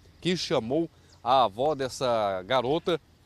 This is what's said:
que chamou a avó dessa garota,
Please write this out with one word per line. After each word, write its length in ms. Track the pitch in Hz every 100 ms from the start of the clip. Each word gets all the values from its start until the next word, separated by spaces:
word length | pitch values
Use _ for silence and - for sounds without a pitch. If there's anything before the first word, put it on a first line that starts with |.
| - -
que 160 | 165 180
chamou 500 | - 147 113 151 165 - - -
a 220 | 117 135 113
avó 280 | 98 147
dessa 720 | 139 131 - 131 113 101 95 92
garota, 560 | 127 120 165 185 165 - _